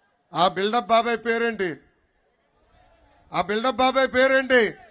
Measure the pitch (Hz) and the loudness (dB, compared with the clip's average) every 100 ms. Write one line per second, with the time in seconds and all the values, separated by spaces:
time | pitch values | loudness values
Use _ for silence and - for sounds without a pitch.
0 | _ _ _ 160 185 190 202 240 220 226 | _ _ _ 0 0 0 -2 -2 0 0
1 | 233 226 233 233 233 208 185 135 _ _ | 0 -4 -4 -2 -2 -4 -6 -6 _ _
2 | _ _ _ _ _ _ _ _ _ _ | _ _ _ _ _ _ _ _ _ _
3 | _ _ _ 160 175 214 254 240 254 262 | _ _ _ -6 -4 -2 -2 0 0 2
4 | 262 254 262 269 262 254 202 - - | 0 2 2 2 2 2 2 -2 -18